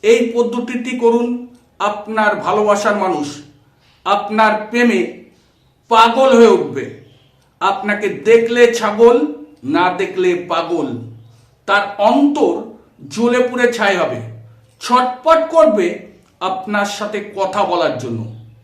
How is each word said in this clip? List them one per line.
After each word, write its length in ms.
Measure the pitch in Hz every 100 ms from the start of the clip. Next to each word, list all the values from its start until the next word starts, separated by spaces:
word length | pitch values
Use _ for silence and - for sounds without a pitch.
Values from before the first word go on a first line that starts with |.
এই 160 | 208 247 240
পদ্ধতিটি 640 | 233 226 240 - 247 254 247
করুন। 240 | 233 233 240 240 - - _ _
আপনার 520 | 202 208 214 220 214 208 -
ভালোবাসার 500 | 208 208 202 220 202
মানুষ 240 | 185 156 147 - - _ _ _ _ _ 180
আপনার 460 | 202 - 214 214 214 -
প্রেমে 340 | 233 240 190 170 - - _ _ _ _ _ _
পাগল 380 | 226 226 254 269 233
হয়ে 180 | 226 185
উঠবে। 280 | - 139 - - - _ _ _ _ _
আপনাকে 460 | 190 196 208 208 208 - 220
দেখলে 320 | 233 226 240 233
ছাগল, 420 | 226 214 208 233 262 294 - - - 127 165
না 100 | 180 185
দেখলে 320 | 185 185 185 175 -
পাগল। 360 | 165 165 170 139 117 - - - _ _ _ -
তার 160 | 196 202 - 208
অন্তর 440 | 277 294 302 190 - - - _ _ 143
জ্বলে 260 | 208 240 247 247
পুড়ে 200 | 247 240
ছাই 220 | 233 208 180
হবে, 220 | 151 117 - - - _ _ _
ছটপট 580 | - 247 254 247 311 320 320
করবে 380 | 330 311 214 175 - - _ _ _
আপনার 480 | 185 190 - 208 202 -
সাথে 220 | 208 208 - 190
কথা 260 | 196 208 180
বলার 240 | 175 151 120
জন্য। 180 | 127 113 110 - - -